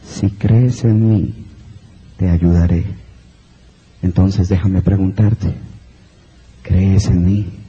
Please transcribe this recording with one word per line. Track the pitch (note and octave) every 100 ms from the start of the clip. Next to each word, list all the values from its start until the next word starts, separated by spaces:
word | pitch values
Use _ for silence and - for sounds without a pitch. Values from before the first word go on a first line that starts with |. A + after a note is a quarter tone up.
Si | - - G2
crees | - G#2+ A2 B2 B2
en | A#2 G#2+ A2+
mí, | G#2+ D#2+ - - - - - - - - -
te | F#2
ayudaré. | E2+ E2+ F2 E2+ E2+ G#2 - - - - _ _ - - _ _ -
Entonces | F#2 F2+ F#2+ F#2+ F#2
déjame | F#2+ F#2+ F#2+
preguntarte, | F2+ G2+ F#2+ - G#2+ A2+ - - - - - - - _ _ - - -
¿crees | - F2+ G2 F#2+ -
en | F2+
mí?. | F2+ G2+ G2 -